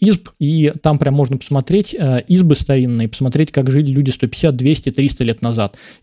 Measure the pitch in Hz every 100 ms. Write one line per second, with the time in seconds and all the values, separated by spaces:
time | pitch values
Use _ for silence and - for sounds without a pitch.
0 | 202 185 - - 147 160 147 - 151 147
1 | 143 143 127 131 - 143 - 190 202 359
2 | 139 123 - 180 170 143 - 135 123 117
3 | 113 - 131 147 156 143 131 139 143 131
4 | 135 - 123 - 160 127 131 156 135 135
5 | 139 - 120 113 117 110 101 - - -